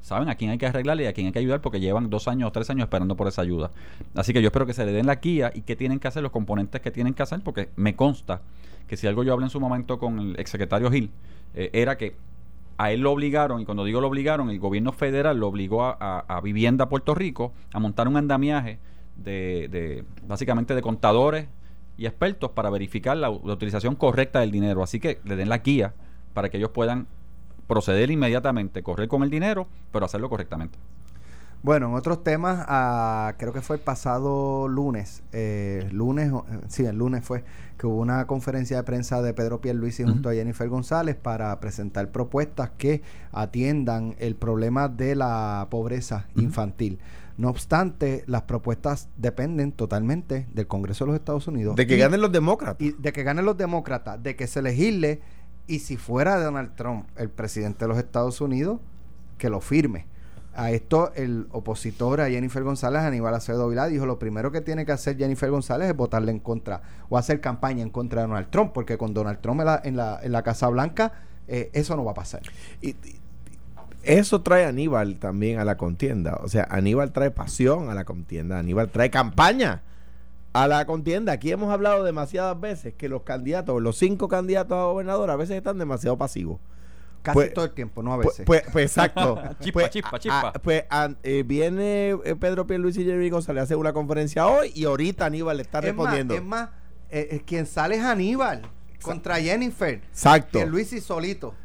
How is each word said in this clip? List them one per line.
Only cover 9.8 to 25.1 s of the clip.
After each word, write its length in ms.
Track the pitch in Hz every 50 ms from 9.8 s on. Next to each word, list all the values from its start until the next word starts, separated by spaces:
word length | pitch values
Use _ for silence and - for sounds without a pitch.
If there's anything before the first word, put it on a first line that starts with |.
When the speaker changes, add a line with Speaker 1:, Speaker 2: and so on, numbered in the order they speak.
| 123 104 127 117
Speaker 1:
con 200 | 120 120 117 107
el 200 | 104 98 90 -
exsecretario 520 | 98 - - 95 98 90 - 104 117 123 123
Gil, 180 | 143 113 104 - - - - - - - - -
eh, 160 | - 92 - -
era 240 | 110 117 127 135
que 180 | - 117 101 - - - - - - - - - - - - - -
a 140 | 104 107 107
él 80 | 117
lo 100 | 131 139
obligaron, 500 | 143 143 143 147 139 151 147 143 127 117
y 40 | 110
cuando 200 | 101 104 104 98
digo 160 | 101 110 123
lo 60 | 131
obligaron, 440 | 139 135 139 139 147 156 151 139 120
el 100 | 107 95
gobierno 320 | 95 101 98 104 110 127 131
federal 460 | - - 139 135 139 143 156 147 120
lo 80 | 107 101
obligó 360 | 98 101 98 92 104 113 120
a, 120 | 127 127 -
a, 380 | 104 101 92 90 - - 90
a 40 | 87
Vivienda 480 | 87 101 104 104 110 117 123 131 131 123
Puerto 260 | 139 135 135 - 151
Rico 360 | 143 190 180 131 - 120 123 - - - - -
a 80 | 107
montar 260 | 110 107 101 - 117
un 100 | 123 139
andamiaje 600 | 147 143 147 143 135 139 143 151 147 127 113 107 104 - - - - - - -
de, 520 | - 92 98 98 95 92 92 90 87 78 65 -
de, 320 | 87 82 80 71 60 - - - - - -
básicamente 460 | 101 101 135 123 123 117 117 117 135
de 80 | 127 120
contadores 680 | 117 113 107 - 110 104 117 127 147 151 156 156 139 - - - - - - - - -
y 80 | - 113
expertos 460 | 113 - - 170 190 202 196 - 127
para 180 | - - 110 104
verificar 480 | 98 101 98 95 - 113 - - 135
la, 140 | 160 151 127
la 220 | 107 98 - 92 104
utilización 420 | 92 104 107 98 107 98 120 143
correcta 440 | - - 139 117 120 135 135 - 135
del 100 | 120 107
dinero. 320 | 101 104 101 104 98 92 92
Así 180 | 90 - 113
que 200 | - 170